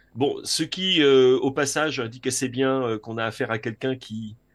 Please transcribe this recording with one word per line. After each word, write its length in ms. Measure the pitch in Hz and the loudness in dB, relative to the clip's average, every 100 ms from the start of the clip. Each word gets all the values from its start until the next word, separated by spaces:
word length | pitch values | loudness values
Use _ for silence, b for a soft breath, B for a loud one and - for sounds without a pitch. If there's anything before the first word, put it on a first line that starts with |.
| b 113 | b -2
Bon, 260 | 139 - | -2 -2
ce 200 | - - | -4 -4
qui, 380 | 160 185 190 175 | -4 -4 -2 4
euh, 360 | 139 135 127 131 | 6 8 6 4
au 140 | 135 | 2
passage, 500 | 143 139 151 156 127 | 0 -2 0 -2 -2
indique 260 | 113 123 131 | -8 -6 -6
assez 220 | - 127 | -4 -4
bien, 320 | 120 135 135 | 0 0 0
euh, 180 | 123 110 | -2 -4
qu'on 180 | 117 113 | -6 -6
a 60 | |
affaire 280 | 113 - 117 | -4 -4 -4
à 80 | 110 | -4
quelqu'un 360 | 117 107 135 127 | -6 -6 -6 -6
qui 400 | - 110 107 113 _ | -8 -10 -10 -14 _